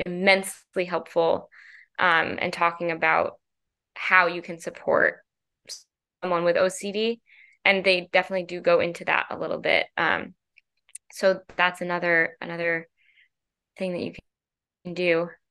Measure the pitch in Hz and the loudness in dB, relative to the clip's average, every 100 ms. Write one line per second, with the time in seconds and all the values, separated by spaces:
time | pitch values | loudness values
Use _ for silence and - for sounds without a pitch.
0 | 180 180 196 190 190 - _ 190 175 165 | -8 0 4 4 2 -12 _ -6 -4 -4
1 | - 170 165 - - - - - _ - | -4 0 2 0 -4 -20 -20 -20 _ 0
2 | 185 165 - - 180 - 170 - 170 165 | 2 2 0 -4 -6 0 0 0 -6 0
3 | 160 160 - - _ _ _ _ _ - | 2 2 0 -6 _ _ _ _ _ -10
4 | - 185 175 175 185 165 - - - - | 2 4 4 -2 -10 -12 -12 -8 0 2
5 | - - _ _ _ _ - - _ _ | 2 0 _ _ _ _ -20 -20 _ _
6 | _ _ 180 170 175 170 185 - 202 202 | _ _ -4 0 2 2 2 -2 -6 -2
7 | 226 233 _ - - _ 202 196 190 180 | -2 -4 _ -20 -20 _ 2 4 4 2
8 | 180 185 185 190 175 175 175 170 170 170 | 2 0 0 -4 -4 -2 2 4 2 -4
9 | - 160 - - 160 - - - - - | -2 0 -2 -6 -6 -4 0 2 0 -2
10 | 160 87 - - _ _ _ _ _ - | -2 -2 -6 -16 _ _ _ _ _ -20
11 | _ - 190 185 - - 180 180 175 175 | _ -2 0 0 -4 0 0 0 -6 -2
12 | 175 165 160 - 170 170 170 165 165 _ | 2 2 0 -4 -10 -6 -4 -4 -6 _
13 | _ _ _ _ _ _ _ - 185 175 | _ _ _ _ _ _ _ -10 -6 -6
14 | 170 - - _ _ _ _ _ 180 175 | -8 -10 -20 _ _ _ _ _ -12 -2
15 | 180 165 175 - _ | 0 0 -2 -10 _